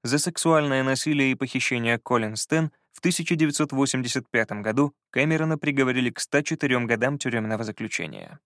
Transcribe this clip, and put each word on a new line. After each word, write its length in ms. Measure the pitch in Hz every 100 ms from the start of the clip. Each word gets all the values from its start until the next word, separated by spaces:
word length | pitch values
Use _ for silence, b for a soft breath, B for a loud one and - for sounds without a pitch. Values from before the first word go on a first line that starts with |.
за 160 | 120 147
сексуальное 640 | 175 - 165 156 147 135
насилие 480 | 131 131 156 147 135
и 40 | 127
похищение 640 | 135 135 - 123 117 117
Колин 380 | - 123 107 107
Стэн 360 | - 160 156 _ _
в 80 | -
тысяча 340 | 180 175 165 165
девятьсот 360 | 156 143 151
восемьдесят 580 | 135 139 131 123 131 -
пятом 320 | 120 110 104
году 320 | 107 117 143 _ _
Кэмерона 480 | 127 151 160 160 156
приговорили 540 | 147 139 131 127 123
к 80 | -
ста 240 | - 147
четырем 420 | 143 156 139 127 117
годам 320 | 113 127 143
тюремного 460 | 127 117 110 110
заключения. 760 | 110 - 110 - 80 52 50 -